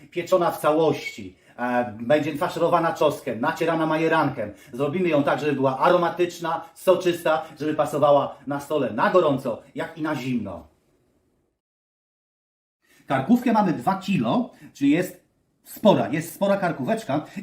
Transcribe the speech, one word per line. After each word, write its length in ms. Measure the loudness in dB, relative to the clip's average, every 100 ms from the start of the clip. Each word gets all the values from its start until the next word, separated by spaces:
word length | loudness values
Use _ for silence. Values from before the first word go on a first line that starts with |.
| -14
pieczona 400 | -10 0 2 2
w 80 | 0
całości. 760 | 0 2 2 0 -6 -12 -14 -18 _ -8
E, 400 | -4 -2 -2 -4
będzie 360 | 0 0 0 -4
faszerowana 560 | -4 0 2 2 0
czosnkiem, 460 | 2 0 0 -6 -4
nacierana 460 | -4 -2 -2 0 0
majerankiem. 680 | 0 2 2 0 -2 -8 -10 -14
Zrobimy 360 | -4 -2 0 0
ją 140 | 2
tak, 160 | 2 0
żeby 140 | 0
była 260 | 0 0 2
aromatyczna, 840 | 4 4 2 0 -2 -2 -6 -6 -8 -2
soczysta, 680 | 2 4 2 0 0 0 -2 -6
żeby 140 | -4
pasowała 600 | -2 -2 2 6 6 4 -4 -8
na 120 | -8
stole 340 | -4 -2 -2
na 160 | 0 2
gorąco, 520 | 4 4 2 -4 -8 -10 -10
jak 220 | -10 -8
i 40 |
na 140 | -6 -4
zimno. 520 | -4 -4 -4 -10 -16 _ _ _ _ _ _ _ _ _ _ _ _ _ _ _ _ _ _ _ _ _ _ _ -4
Karkówkę 440 | -2 2 2 4
mamy 220 | 2 2
dwa 220 | 0 -2 -2
kilo, 560 | -2 0 0 0 -2 -8 -20
czyli 180 | -2 2
jest 320 | 2 0 -8 _ _ _ _
spora, 460 | -20 0 4 4 2
jest 240 | -4 -6
spora 240 | -4 -2 0
karkóweczka. 680 | -2 -4 -4 -4 -4 -6 -6 -12